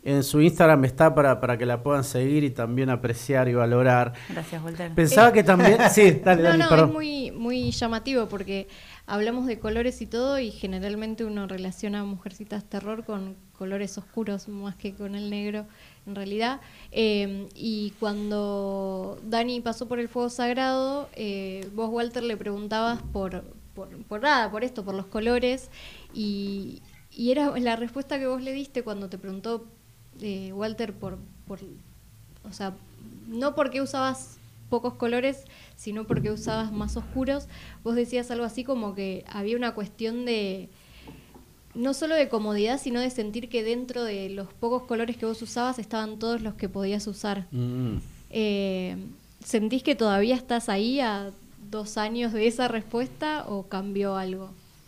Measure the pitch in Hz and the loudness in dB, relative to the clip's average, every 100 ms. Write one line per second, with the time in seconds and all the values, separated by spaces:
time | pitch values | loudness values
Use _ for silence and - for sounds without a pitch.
0 | - 139 135 151 165 170 165 147 135 127 | 2 2 4 6 6 10 10 10 6 8
1 | 160 156 139 127 120 117 120 120 131 143 | 8 8 6 4 2 0 0 0 2 0
2 | 123 131 131 151 143 123 117 123 131 123 | 0 0 2 4 2 0 -2 0 2 2
3 | 120 120 - 135 123 123 117 123 127 123 | 0 -4 0 2 4 4 4 6 6 6
4 | 120 120 - 170 156 165 165 170 170 165 | 4 -4 -10 -10 -8 -8 -8 -8 -2 4
5 | 160 285 - 208 175 185 220 226 208 214 | 6 10 10 10 8 10 10 10 8 10
6 | 196 156 185 175 170 165 165 160 156 156 | 10 10 6 8 8 6 8 8 8 4
7 | 302 285 247 - 233 254 240 233 233 226 | -2 -4 -4 -4 -2 -2 -2 -2 -2 -2
8 | 247 262 214 196 190 196 196 - - - | 0 0 0 -6 -4 -6 -6 -16 -20 -20
9 | - 202 220 247 254 220 214 220 240 247 | -6 -2 0 0 -2 -2 -2 0 0 -2
10 | 220 233 262 277 233 202 196 185 202 208 | -6 -2 0 0 -2 -6 -6 -4 -4 -4
11 | 220 220 220 208 196 190 185 180 214 208 | -6 -4 -4 -4 -6 -6 -8 -6 -6 -4
12 | 202 190 196 - 208 214 - 202 202 220 | -6 -8 -10 -14 -10 -10 -8 -8 -6 -8
13 | 226 208 190 190 - - 190 196 202 202 | -8 -8 -8 -12 -20 -12 -6 -6 -6 -10
14 | - 226 214 202 214 202 202 185 196 202 | -8 -6 -4 -6 -8 -10 -10 -8 -12 -10
15 | 202 202 208 208 208 214 214 - - - | -8 -6 -6 -4 -4 -6 -10 -18 -20 -20
16 | - 202 196 208 233 277 - - - - | -12 -10 -6 -2 -2 -4 -12 -20 -8 0
17 | 220 208 202 196 202 - 226 214 208 202 | 2 2 0 -6 -10 -8 -6 -4 -6 -4
18 | 214 208 208 208 202 202 196 196 190 190 | -4 -2 -2 -2 -2 -2 -4 -4 -4 -6
19 | 185 202 220 233 240 247 240 226 233 240 | -8 -10 -2 0 0 -2 -4 -6 -6 -4
20 | 233 247 240 247 240 247 262 262 269 285 | -4 -4 -4 -2 -2 0 0 0 0 -4
21 | - - 208 196 190 190 190 208 226 233 | -8 -8 -6 -6 -6 -8 -8 -6 -4 -2
22 | 233 240 233 208 202 202 208 220 226 233 | -2 -4 -4 -4 -6 -6 -4 0 0 -2
23 | - 202 190 175 - - - - - 254 | -6 -6 -6 -6 -12 -20 -18 -16 -16 -16
24 | 220 214 269 277 214 214 247 247 196 190 | -10 -2 2 4 2 -2 -6 -6 -6 -8
25 | 190 220 220 247 247 262 - - - - | -6 -2 0 2 2 -2 -8 -18 -18 -18
26 | - - 208 202 202 196 190 - - - | -14 -6 -4 -4 -6 -6 -8 -12 -18 -20
27 | - - 240 269 285 247 247 226 233 269 | -20 -4 0 2 0 0 -2 -2 -4 -8
28 | 269 285 262 254 262 269 277 254 233 202 | -6 -4 -2 -4 -6 -8 -6 -6 -6 -8
29 | 196 190 196 190 214 233 233 - - - | -8 -10 -10 -8 -6 -8 -8 -20 -20 -20
30 | - - 208 190 190 196 214 220 220 196 | -20 -12 -8 -8 -8 -6 -6 -6 -8 -8
31 | 190 185 - - - 190 - - - - | -10 -10 -16 -20 -14 -14 -14 -18 -20 -20
32 | - - - - 214 - 196 190 - - | -20 -20 -20 -20 -18 -8 -8 -8 -18 -20
33 | - 185 226 226 277 294 277 262 269 269 | -20 -16 -10 -2 -2 0 0 0 -4 -2
34 | 262 262 - - - - - 240 247 240 | -2 -2 -10 -20 -20 -20 -4 -4 -4 -4
35 | 233 240 262 269 - - - - 220 214 | -2 0 0 -2 -14 -20 -20 -14 -10 -8
36 | 220 220 208 220 226 220 220 208 208 240 | -2 -2 0 -4 -4 -4 -4 -4 -4 -6
37 | 226 254 262 277 277 - - - 233 240 | -6 -4 -2 -2 -6 -16 -18 -8 -2 0
38 | 240 247 240 240 226 226 247 254 208 196 | 0 -2 -4 -6 -4 -6 -4 -4 -4 -6
39 | 196 185 - 208 202 240 240 220 208 - | -6 -6 -10 -6 -4 -2 -2 -4 -10 -6
40 | 220 233 247 226 196 190 185 - - - | -6 -4 -4 -2 -2 -6 -12 -20 -20 -20
41 | - - - - - - - 240 254 269 | -20 -20 -20 -20 -20 -20 -14 -4 -2 0
42 | 311 320 269 226 214 208 214 254 262 240 | 0 2 2 0 0 0 0 0 -2 -2
43 | 254 254 214 226 240 240 220 240 254 240 | -2 -4 -6 -6 -4 -4 -2 -4 -4 -6
44 | 233 196 190 196 190 - 233 247 247 226 | -4 -6 -8 -8 -12 -6 -2 -2 -2 -4
45 | 233 233 226 226 233 247 247 247 202 226 | -2 -4 -6 -6 -6 -4 -2 -4 -6 -6
46 | 220 220 226 233 220 208 196 196 196 208 | -6 -6 -4 -2 -4 -6 -6 -4 -2 -2
47 | 208 190 214 196 180 123 123 123 123 101 | -4 -6 -4 -4 -4 -4 -2 -2 -2 -2
48 | - - - 226 214 202 196 185 185 185 | -6 -18 -8 -2 0 0 -2 -2 -4 -8
49 | 196 - - - - 226 220 262 277 226 | -12 -18 -20 -20 -2 0 0 0 0 2
50 | 220 196 220 254 254 233 226 196 226 277 | 4 4 4 2 0 -2 0 0 2 0
51 | 240 202 202 190 - - 208 214 208 220 | 0 -2 -8 -14 -20 -20 -10 -10 -6 -4
52 | 214 233 233 214 226 233 247 226 214 233 | -2 -2 -2 2 2 2 -2 -2 -4 -4
53 | 247 - - - - 202 190 190 202 196 | -4 -4 -4 -4 -6 -8 -6 -6 -4 -2
54 | 196 190 185 185 190 185 - - | -2 -2 -6 -8 -12 -18 -20 -20